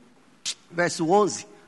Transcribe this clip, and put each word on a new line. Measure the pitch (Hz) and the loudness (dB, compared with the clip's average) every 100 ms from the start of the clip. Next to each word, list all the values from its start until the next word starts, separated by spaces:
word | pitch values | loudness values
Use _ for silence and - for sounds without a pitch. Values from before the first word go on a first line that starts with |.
| - _ _ _ - - _ | -20 _ _ _ -10 -10 _
Verso | 170 170 - 160 | -2 -2 -2 2
onze, | 202 196 117 - - | 4 2 -2 -12 -20